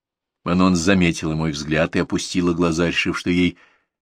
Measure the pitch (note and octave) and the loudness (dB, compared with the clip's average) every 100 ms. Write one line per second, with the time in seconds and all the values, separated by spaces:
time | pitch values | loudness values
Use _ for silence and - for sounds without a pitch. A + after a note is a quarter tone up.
0 | _ _ _ _ - F2 F#2 F2+ E2 G2 | _ _ _ _ -2 2 4 2 2 4
1 | E2+ D#2+ E2 D#2 D#2+ D2 D2 D2+ E2 F#2 | 4 2 -4 -2 -2 -4 -4 0 0 -2
2 | E2+ - - F2+ F2 E2+ F2 D#2+ E2+ - | -2 -4 -4 -2 0 0 0 0 -2 -2
3 | F2+ D#2+ - F2+ F2+ - _ _ _ _ | -4 -4 -2 0 0 -2 _ _ _ _